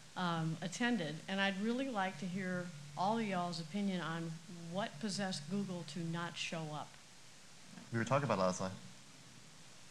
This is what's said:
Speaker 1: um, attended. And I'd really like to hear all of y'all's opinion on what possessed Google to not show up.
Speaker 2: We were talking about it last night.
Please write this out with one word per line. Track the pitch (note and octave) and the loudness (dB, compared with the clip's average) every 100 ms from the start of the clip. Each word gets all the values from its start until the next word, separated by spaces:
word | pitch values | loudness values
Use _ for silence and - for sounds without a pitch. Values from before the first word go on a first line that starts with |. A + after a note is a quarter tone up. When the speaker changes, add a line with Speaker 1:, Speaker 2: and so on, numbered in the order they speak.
| - - | -8 2
Speaker 1:
um, | F3+ E3 D#3+ D#3+ | 2 4 2 2
attended. | G3 - A#3+ A#3 D#3 D#3+ - | -2 2 4 4 2 -2 -2
And | G3 | 4
I'd | G3 F#3+ | 4 4
really | A3 B3 C4+ | 2 2 2
like | G#3+ F#3+ G3 | 2 0 0
to | F#3+ | -2
hear | F#3 F#3 F3+ F3 D3 C#3+ D3 | 0 0 0 -2 -8 -8 0
all | F#3 A#3 | 2 4
of | G#3+ | 2
y'all's | F#3 F3 E3 | 2 2 -2
opinion | D#3+ G#3 G3+ F#3 | -2 0 2 2
on | D#3+ E3 E3 D#3+ - E3+ E3 | 2 0 -2 -6 -10 -10 -4
what | F3+ A3+ - | 0 -2 -2
possessed | A3 F#3 F#3+ F#3 - | -2 0 0 -2 0
Google | G3+ F#3+ F3 E3+ F3+ | 0 0 -2 -4 -2
to | |
not | E3 E3+ E3+ E3 | 0 0 -2 -2
show | - E3+ D#3 | -2 -2 -2
up. | D3 B2+ - - - - - - - - - - | -4 -6 -10 -18 -18 -16 -16 -16 -16 -14 -14 -2
Speaker 2:
We | A#2 | 0
were | A2 | 4
talking | C3+ C3+ | 4 6
about | G2+ | 6
it | |
last | F#2 F2+ | 6 4
night. | F#2+ G2 - - - - - - - - - - - | -2 -4 -10 -14 -16 -16 -16 -16 -16 -16 -16 -16 -16